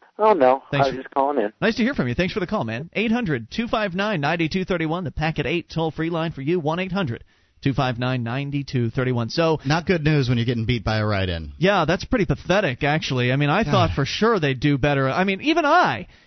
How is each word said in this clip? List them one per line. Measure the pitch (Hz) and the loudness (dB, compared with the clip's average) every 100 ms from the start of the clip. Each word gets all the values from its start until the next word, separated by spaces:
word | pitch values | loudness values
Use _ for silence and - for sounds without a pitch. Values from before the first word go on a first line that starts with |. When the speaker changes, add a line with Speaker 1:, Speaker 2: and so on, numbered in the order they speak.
| _ - | _ 0
Speaker 1:
Oh, | 220 | 4
no. | 190 127 135 - | 6 6 4 2
Speaker 2:
Thanks | 139 139 | 0 0
Speaker 1:
I | |
was | 127 | -2
Speaker 2:
for | |
Speaker 1:
just | - | -6
calling | 143 139 143 | -2 0 0
in. | 104 - | -2 -2
Speaker 2:
Nice | 208 226 | -2 0
to | |
hear | 220 | 0
from | 285 131 | 0 -2
you. | 120 | 0
Thanks | 180 | -2
for | 214 | -2
the | 180 | -4
call, | 208 | -4
man. | 117 113 160 | -4 -6 -8
Eight | - 226 | -4 0
hundred | 233 208 131 110 | 0 -2 -4 -4
two | - 226 | -6 -2
five | 247 202 175 | -2 -2 -2
nine | 208 190 | -2 0
ninety-two | 143 170 160 190 185 | 0 0 0 -2 -2
thirty-one, | 175 160 170 | -2 -2 -2
the | 156 | -4
Packet | - 156 156 127 | -4 -2 -2 -2
eight | 170 - | -2 -4
toll-free | 165 160 156 160 | -4 -4 -2 -4
line | 170 165 | -2 -4
for | 147 | -4
you, | 139 180 | -2 -2
one | 147 165 | 0 -4
eight | 185 | -4
hundred | 185 151 113 - _ _ _ | -2 -4 -6 -12 _ _ _
two | 139 | -2
five | 131 127 117 | 0 0 0
nine | 127 127 | -2 -2
ninety-two | 117 131 143 143 135 127 117 | -4 -4 -4 -6 -4 -2 -2
thirty-one. | 139 127 123 117 | -2 -2 0 -2
So | - 160 160 135 | 0 0 0 0
Speaker 3:
Not | 160 160 | 0 2
good | 175 | 2
news | 147 151 123 | 2 2 2
when | 123 | 2
you're | 113 | 2
getting | 117 113 | 0 0
beat | 123 | -2
by | 110 110 | 0 0
a | 107 | 0
write-in. | 101 92 85 78 71 | 0 0 -2 -6 0
Speaker 2:
Yeah, | 180 202 151 | 2 4 2
that's | 185 - | 0 0
pretty | 254 165 | 0 0
pathetic, | 135 - 190 180 120 | -2 0 2 2 0
actually. | 143 156 - 127 123 | 0 0 0 0 2
I | 135 | 2
mean, | 147 | 2
I | 175 | 2
thought | 233 208 165 | 2 4 2
Speaker 3:
<sighs> | - | 0
Speaker 2:
for | 135 | -2
sure | - 214 214 | 0 2 2
they'd | 147 131 | 0 0
do | 147 143 | 0 2
better. | 147 139 131 | 2 2 0
I | 147 | 0
mean, | 190 190 | 0 0
even | 277 330 294 | 0 2 4
I, | 339 233 117 180 - | 4 4 0 -8 -18